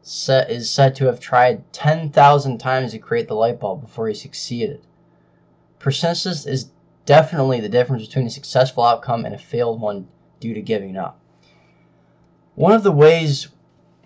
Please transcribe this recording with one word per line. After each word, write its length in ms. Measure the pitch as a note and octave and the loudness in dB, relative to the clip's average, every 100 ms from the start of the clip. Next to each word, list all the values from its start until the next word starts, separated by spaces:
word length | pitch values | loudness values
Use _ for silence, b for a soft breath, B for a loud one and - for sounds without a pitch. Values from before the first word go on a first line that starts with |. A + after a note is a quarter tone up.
sa-, 440 | - - - C3+ - | -18 -10 0 0 0
is 200 | A#2 A#2 | -4 -4
said 280 | - C3+ C3 | 2 2 2
to 100 | C3 | -2
have 140 | A#2 | -2
tried 520 | - B2+ B2 A2+ - | 0 2 2 2 -8
ten 380 | - D3 E3 D#3 | -6 -2 -2 0
thousand 480 | D3+ C#3 C#3+ C3+ A#2 | 4 6 6 2 -6
times 320 | C3 C3 B2 | -4 -4 -4
to 80 | A2 | -8
create 300 | - A#2 A2 | -4 -4 -2
the 60 | |
light 260 | A2 A2+ - | 0 -2 -2
bulb 220 | G2+ F#2 | -6 -8
before 260 | - - A2+ | -12 -8 -8
he 60 | |
succeeded. 680 | G#2 - - - A#2+ G#2+ - _ _ b b b b b b _ _ | -8 -12 -16 -10 -6 -6 -8 _ _ b b b b b b _ _
Persistence 680 | C3+ - E3+ E3+ F#3+ D#3+ | -4 -2 -2 -4 -6 -8
is 280 | - C3 - _ _ _ - | -8 -8 -10 _ _ _ 4
definitely 540 | C#3+ D3+ D#3+ C3 B2 | 4 4 0 -2 -2
the 80 | G#2+ | 0
difference 360 | A#2+ B2 B2 | 0 0 -2
between 220 | G#2+ C#3 A#2 | -6 -6 -6
a 40 | |
successful 520 | - - B2+ C3 - | -8 -4 0 0 2
outcome 420 | A#2+ A#2+ - A#2 | 2 2 -2 -6
and 80 | A2 | -6
a 60 | G2+ | -12
failed 420 | - A#2 A#2 A2+ | -8 -4 -2 -4
one 280 | G#2+ G2+ F#2 _ _ _ | -6 -8 -12 _ _ _
due 140 | A2+ | -10
to 60 | G#2+ | -8
giving 360 | G2 A2 G2 F#2+ | -6 -6 -6 -10
up. 240 | F2+ - _ _ b b b b b _ _ _ _ _ _ - | -10 -12 _ _ b b b b b _ _ _ _ _ _ 0
One 160 | E3+ | 4
of 100 | A3 | 4
the 80 | G3+ | 4
ways 560 | D3 D3+ E3 D#3 C3+ - _ _ _ _ _ | 6 6 6 2 -4 -6 _ _ _ _ _